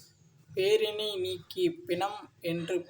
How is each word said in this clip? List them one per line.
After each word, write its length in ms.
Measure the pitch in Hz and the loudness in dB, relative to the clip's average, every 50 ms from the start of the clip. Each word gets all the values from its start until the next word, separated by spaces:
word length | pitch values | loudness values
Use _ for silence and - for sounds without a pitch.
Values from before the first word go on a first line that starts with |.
| - - _ _ - - _ _ _ - | -18 -20 _ _ -20 -20 _ _ _ -8
பேரினை 720 | - 190 185 202 214 220 220 214 208 208 214 214 202 190 | -2 0 4 6 6 4 4 2 -2 -2 -4 -4 -2 -2
நீக்கி 500 | 185 185 185 175 - - - 190 180 165 | -2 -4 -4 -6 -10 -8 -2 2 2 2
பிணம் 480 | 170 - - - 175 175 190 202 208 - - - _ _ | 2 0 -4 -2 0 0 0 0 -2 -6 -14 -18 _ _
என்று 360 | - 170 165 170 165 170 185 175 175 - | -4 -2 -2 -2 -2 0 -2 -2 -2 -6